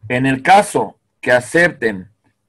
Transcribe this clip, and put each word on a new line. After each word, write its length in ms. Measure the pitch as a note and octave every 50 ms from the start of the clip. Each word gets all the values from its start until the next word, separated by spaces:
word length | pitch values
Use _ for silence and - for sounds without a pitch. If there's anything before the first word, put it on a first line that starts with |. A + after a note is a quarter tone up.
| - G#2+
En 180 | B2+ B2 C3
el 160 | C3+ C3+ C3
caso 580 | - - F#3 G3+ G#3 - - C#3 A2+ G2+ - _ _ _ _ _
que 120 | - C3
acepten 760 | B2 B2 B2 - - - F3 C4 - - A#2+ A2+ G#2 F#2 F#2 - _ _ _ _ _ _ _